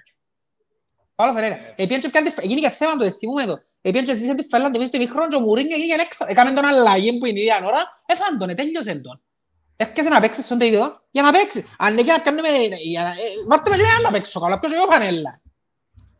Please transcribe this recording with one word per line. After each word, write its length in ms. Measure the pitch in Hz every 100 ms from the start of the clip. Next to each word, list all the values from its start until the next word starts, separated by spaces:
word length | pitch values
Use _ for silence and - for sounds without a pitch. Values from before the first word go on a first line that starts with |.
| _ _ _ _ _ _ _ _ _ _ _
Παόλο 180 | - 233
Φερέιρα. 220 | 233 220
Ε, 180 | 170 - -
πήγαινε 220 | 190 262
και 100 | 269
πιάνει 200 | 311 311
τη 60 |
φε-, 100 | - 190
γίνηκε 240 | 262 302
θέμα 260 | 302 302 302
το, 140 | 202
θυμούμε 340 | 185 220 277
το. 80 | 240 151 _ _
Ε, 100 | 185
πήγαινε 160 | 208 254
και 60 | 233
ζήσε 160 | 240
τη 100 | 277 -
φελά 220 | 240 277
του 80 | 233
Μέση 80 | 247
στο 100 | 262
ημίχρονο 320 | 240 285 330
και 80 | 285
ο 40 |
Μουρίνιο 360 | 220 226 294 320
γίνηκε 180 | 330 320
έξα-, 240 | 330 - -
έκαμε 200 | 247 247
τον 120 | 269
αλλαγή 540 | 285 277 226 190 208 240
που 80 | 240
είναι 120 | 202
η 40 |
ίδια 200 | 220 214 185
ώρα. 360 | 262 349 - -
Ε, 80 |
φαν 240 | 359 392 277
τον, 100 | 185
ε, 60 |
τέλειωσε 400 | 180 294 320 214
τον. 260 | 151 123 123 _ _ _ _ _ -
Έρχεσαι 320 | 220 - 311
να 120 | 277
παίξεις 240 | 220 226
στον 140 | - 240
το 60 |
επίπεδο, 360 | 233 208 269 - _
για 120 | 269
να 100 | 285
παίξεις. 320 | 320 403 226 - -
Αν 140 | 202
είναι 100 | 220
για 100 | 240
να 60 | 320
κάνουμε, 260 | 320 302 320 277 226 185
για 200 | 165 170
να, 60 | 175
ε, 60 | 175 226 196 220
βάρτε 220 | 294 -
με 60 | 392
και 60 | 440 453
να 80 | 466
παίξω 300 | 208 - 185
καλά, 180 | 165 190
ποιος 140 | 320
εγώ 120 | 320 381
φανέλα. 500 | 320 202 170 147 - _ _ _ _ _ _ - _